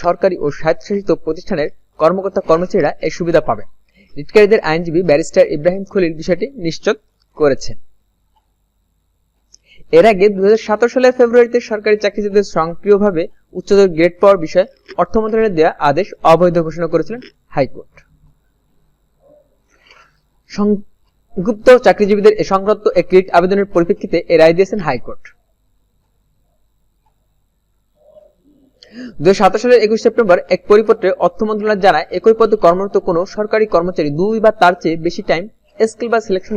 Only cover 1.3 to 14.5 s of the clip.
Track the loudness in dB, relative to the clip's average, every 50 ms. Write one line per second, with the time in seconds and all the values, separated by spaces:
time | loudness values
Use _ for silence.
1.3 | -8 -8 -6 -6 -4 -4 -4 -6 -8 -14 _ _ _ 0 0 0 0 0 -4 -6
2.3 | -6 -4 -2 0 0 0 0 -2 -2 0 0 -2 -2 -4 -8 -8 -6 -6 -2 0
3.3 | 0 0 0 -2 -4 -6 -8 -12 -16 -18 _ _ _ _ _ _ -14 -14 -8 0
4.3 | 4 4 4 4 4 2 0 0 -4 -4 -4 -2 -2 -2 0 2 0 0 0 0
5.3 | 2 2 2 2 0 -2 -2 -2 -2 -4 -6 -8 -4 -2 -2 -2 -4 -6 -6 -4
6.3 | -4 -4 -4 -8 -10 -8 -8 -8 -8 -6 -4 -4 -4 -4 _ _ _ _ _ _
7.3 | _ -2 0 0 0 0 -4 -6 -6 -8 -10 -14 -18 _ _ _ _ _ _ _
8.3 | _ _ _ _ _ _ _ _ _ _ _ _ _ _ _ _ _ _ _ _
9.3 | _ _ _ _ _ _ _ _ _ -20 -4 2 6 6 6 6 4 4 2 0
10.3 | 2 2 2 2 2 2 0 -4 -2 -2 -2 -2 0 2 2 2 2 2 2 4
11.3 | 4 4 4 4 2 -4 -4 -4 -6 -4 -2 -2 0 0 0 -2 -4 -4 -6 -2
12.3 | -2 -2 -2 -2 -2 -4 -4 -4 -6 -4 0 2 2 2 2 0 0 -2 -4 -6
13.3 | -10 _ _ _ -14 -10 -4 0 2 4 4 2 2 2 0 0 0 2 4 4
14.3 | 4 2 0 -2